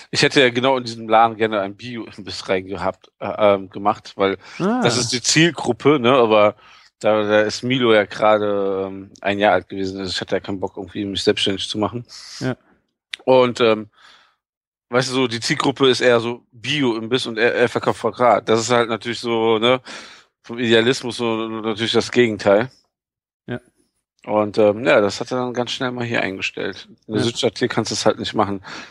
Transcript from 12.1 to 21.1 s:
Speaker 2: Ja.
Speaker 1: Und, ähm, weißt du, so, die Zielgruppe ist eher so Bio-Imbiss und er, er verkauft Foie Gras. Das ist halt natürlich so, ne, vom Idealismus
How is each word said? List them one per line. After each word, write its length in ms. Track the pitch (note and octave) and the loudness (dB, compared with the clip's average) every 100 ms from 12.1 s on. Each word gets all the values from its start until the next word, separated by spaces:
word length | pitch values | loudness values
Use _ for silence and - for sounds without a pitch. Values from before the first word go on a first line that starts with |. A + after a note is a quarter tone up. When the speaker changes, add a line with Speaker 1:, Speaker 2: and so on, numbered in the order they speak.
| - - - | -18 -18 -8
Speaker 2:
Ja. 160 | C3 B2 _ _ _ _ _ - - | -6 -6 _ _ _ _ _ -8 2
Speaker 1:
Und, 340 | C3 B2 A2 | 4 4 2
ähm, 280 | A2+ A2 G#2 _ _ _ _ _ _ _ _ _ _ | 2 2 -2 _ _ _ _ _ _ _ _ _ _
weißt 200 | A#2+ C3 | -2 -2
du, 40 | |
so, 140 | B2+ B2+ | -2 -2
die 120 | A#2 | -2
Zielgruppe 500 | A2+ D3 C#3+ C3 C3+ | -4 -2 -2 2 2
ist 120 | A#2+ | 4
eher 180 | B2 A#2+ | 4 2
so 260 | A#2 A#2+ _ | 0 -8 _
Bio-Imbiss 760 | A#2+ A2 D3 C3 A2+ A2 B2+ A#2 | -14 -6 -2 0 -2 -2 -4 -2
und 140 | A2 | 0
er, 160 | A#2 F#2 | 0 2
er 140 | A#2+ | 0
verkauft 300 | A#2 A#2+ A2 | 0 -2 -2
Foie 120 | A2+ | -4
Gras. 320 | - B2 A2 A2 | 0 4 4 2
Das 140 | A2+ | 0
ist 100 | A2+ | 2
halt 180 | B2 A2+ | 0 2
natürlich 300 | A2 A#2+ A2 | -2 -6 -6
so, 380 | A#2+ A2+ A2+ A2 | -4 0 2 2
ne, 240 | A#2 B2+ - - - - _ _ | 4 2 -2 -16 -18 -20 _ _
vom 160 | - A#2 | -14 -6
Idealismus 580 | A#2+ A2+ A#2 C3 B2 | 4 4 4 0 -4